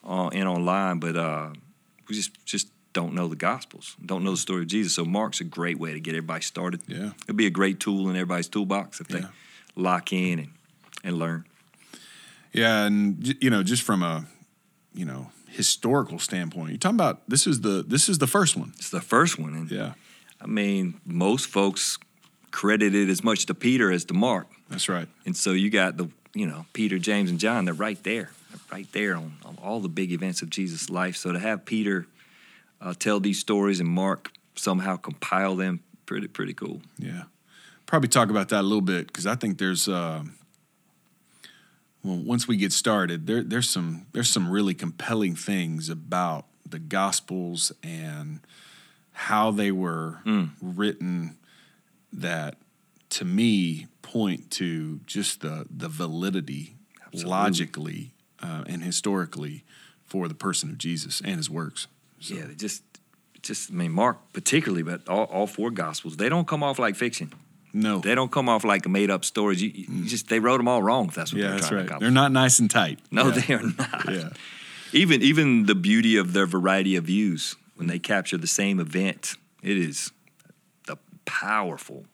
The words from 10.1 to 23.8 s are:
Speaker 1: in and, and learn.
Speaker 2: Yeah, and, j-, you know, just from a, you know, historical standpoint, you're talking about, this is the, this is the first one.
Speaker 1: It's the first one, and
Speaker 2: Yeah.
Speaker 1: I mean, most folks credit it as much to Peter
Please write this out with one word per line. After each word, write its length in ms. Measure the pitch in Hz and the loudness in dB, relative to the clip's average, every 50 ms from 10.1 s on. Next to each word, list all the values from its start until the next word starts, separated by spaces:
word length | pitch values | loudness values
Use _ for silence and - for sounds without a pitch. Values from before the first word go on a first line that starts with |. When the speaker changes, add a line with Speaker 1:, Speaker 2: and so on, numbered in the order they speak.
Speaker 1:
in 260 | 95 92 90 90 87 82 | -2 0 0 0 -2 -2
and, 140 | 76 71 - _ _ _ _ _ _ - - - | -6 -10 -16 _ _ _ _ _ _ -20 -20 -12
and 160 | - 92 87 82 | -8 -6 -4 -2
learn. 260 | 82 82 85 82 82 _ _ _ _ _ _ _ _ _ - - - - - - - - - - - _ | -2 -4 -4 -6 -8 _ _ _ _ _ _ _ _ _ -20 -20 -20 -20 -20 -20 -20 -20 -20 -20 -20 _
Speaker 2:
Yeah, 320 | - 113 117 113 110 107 104 | 0 2 4 4 4 4 4
and, 360 | 104 104 104 101 101 95 78 | 4 4 4 2 2 0 -2
j-, 120 | 113 127 135 - | -2 -4 -2 2
you 100 | 131 131 | 2 4
know, 120 | 117 101 | 4 4
just 200 | 92 92 123 120 | 2 2 0 0
from 200 | - - 104 92 | 2 2 2 2
a, 240 | 87 85 80 80 78 - - _ - _ _ _ _ _ _ _ _ _ - | 2 0 -2 -4 -6 -12 -18 _ -20 _ _ _ _ _ _ _ _ _ -10
you 100 | - 90 | -8 -8
know, 260 | 76 65 67 65 - _ - - - | -8 -8 -10 -12 -14 _ -20 -20 -16
historical 680 | - - 101 - - - - 110 135 143 110 - 85 82 | -6 -2 0 0 0 2 2 2 2 2 2 -2 -4 -6
standpoint, 520 | - - - 90 87 82 - 87 80 78 | -6 -4 -4 -4 -4 -4 -6 -8 -8 -6
you're 80 | 78 - | -6 -2
talking 180 | - 185 233 | 0 2 4
about, 320 | 220 170 127 90 - _ - | 4 4 2 0 -2 _ 0
this 180 | 127 131 - | 2 2 4
is 160 | 160 147 117 | 4 2 2
the, 220 | 98 107 98 92 - | 2 0 0 0 0
this 220 | - 117 147 - - | 0 2 2 4 2
is 100 | 190 151 | 2 2
the 80 | 143 123 | 2 2
first 280 | - 202 190 151 - | 4 4 4 4 2
one. 160 | - - 120 - - | 0 -4 -8 -12 -12
Speaker 1:
It's 120 | - - | -10 -6
the 100 | - 87 | -6 -6
first 380 | - - 113 127 165 170 - - | -2 4 4 6 6 4 2 -2
one, 160 | 78 76 76 | -6 -6 -6
and 160 | 80 80 78 | -8 -6 -6
Speaker 2:
Yeah. 240 | 90 101 104 - - - - - - - _ - - _ | -6 -6 -6 -6 -8 -14 -20 -20 -20 -20 _ -20 -20 _
Speaker 1:
I 60 | - | -6
mean, 540 | 107 110 107 101 101 101 95 92 90 82 - _ | -2 -2 0 2 2 2 2 0 0 -4 -8 _
most 400 | 90 85 87 90 98 113 131 - | -4 0 2 4 4 4 2 0
folks 520 | - - 101 98 98 95 - - - - - - _ _ _ _ _ _ _ _ _ | 0 2 2 2 2 2 0 -2 -2 -4 -6 -10 _ _ _ _ _ _ _ _ _
credit 440 | - - - 101 107 104 107 101 98 | -6 0 2 4 4 6 4 4 4
it 140 | 101 101 95 | 4 4 4
as 160 | 95 87 98 | 2 2 2
much 220 | 113 107 95 - | 0 0 0 -2
to 80 | - 90 | -4 -4
Peter 360 | - - 120 127 127 | 0 2 2 4 4